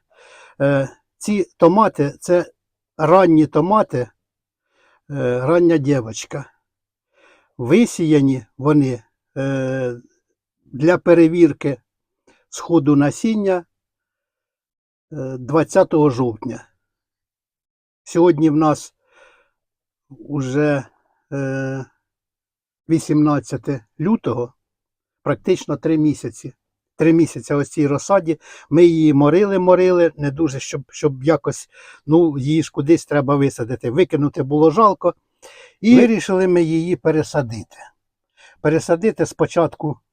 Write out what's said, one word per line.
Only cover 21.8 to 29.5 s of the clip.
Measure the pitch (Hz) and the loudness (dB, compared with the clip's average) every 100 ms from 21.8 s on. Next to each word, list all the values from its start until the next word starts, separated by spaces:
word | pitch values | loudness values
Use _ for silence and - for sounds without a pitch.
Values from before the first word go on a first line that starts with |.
| 127 _ _ _ _ _ _ _ _ _ - | -12 _ _ _ _ _ _ _ _ _ -4
вісімнадцяте | 160 - 151 151 143 - 135 - 139 - - | -4 0 0 2 0 -4 -8 -8 -10 -12 -8
лютого, | 156 220 - 120 120 _ _ _ _ _ _ _ | -2 -2 -2 -6 -8 _ _ _ _ _ _ _
практично | - 139 - 185 - 143 | -6 -4 -2 -2 -2 -6
три | 160 160 | -2 0
місяці. | 151 135 123 113 143 - _ _ _ - | 0 -2 -8 -14 -18 -20 _ _ _ -2
Три | 165 | 2
місяці | 165 156 - 117 | 4 2 -2 -6
ось | 143 135 | -4 -4
цій | - 147 | -2 -2
розсаді. | 143 - 196 165 156 - - - | -2 0 0 0 -6 -10 -20 -2
Ми | 147 175 | 4 4
її | 165 156 | 6 4
морили, | 139 147 165 202 | 4 4 4 2